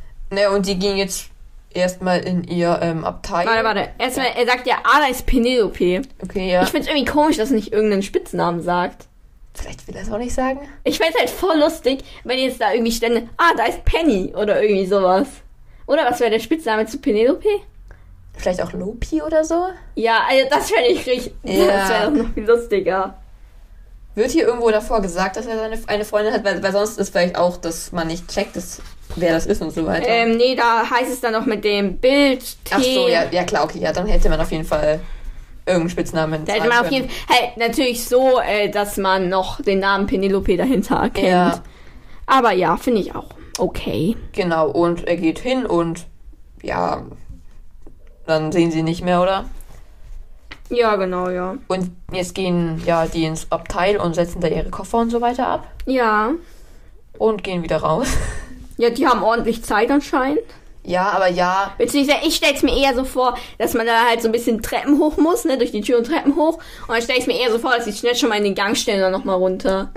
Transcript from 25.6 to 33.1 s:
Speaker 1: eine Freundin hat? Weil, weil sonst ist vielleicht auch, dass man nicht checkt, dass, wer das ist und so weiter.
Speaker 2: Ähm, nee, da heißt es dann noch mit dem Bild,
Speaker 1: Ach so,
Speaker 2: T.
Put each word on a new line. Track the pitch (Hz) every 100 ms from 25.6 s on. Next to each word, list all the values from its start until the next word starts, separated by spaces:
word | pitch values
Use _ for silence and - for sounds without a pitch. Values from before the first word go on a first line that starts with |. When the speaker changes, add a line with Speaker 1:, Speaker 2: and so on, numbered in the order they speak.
| 220 220 -
Speaker 1:
eine | 208 208
Freundin | 208 214
hat? | 214 202
Weil, | 175
weil | 190
sonst | 196 214 -
ist | 196
vielleicht | 185 180 -
auch, | 180 175
dass | 170 160 -
man | 175 160
nicht | 170 -
checkt, | 208 202 -
dass, | - - - - - -
wer | 170
das | 165 -
ist | -
und | 160
so | 165 160
weiter. | 165 233
Speaker 2:
Ähm, | 233 233 226
nee, | 254 262
da | 233 226 233
heißt | 247 262
es | 254
dann | 240
noch | 220 226
mit | 208 208
dem | 202 202 175
Bild, | 254 277 285 254 - - -
Speaker 1:
Ach | 196
so, | 254 254
Speaker 2:
T. | -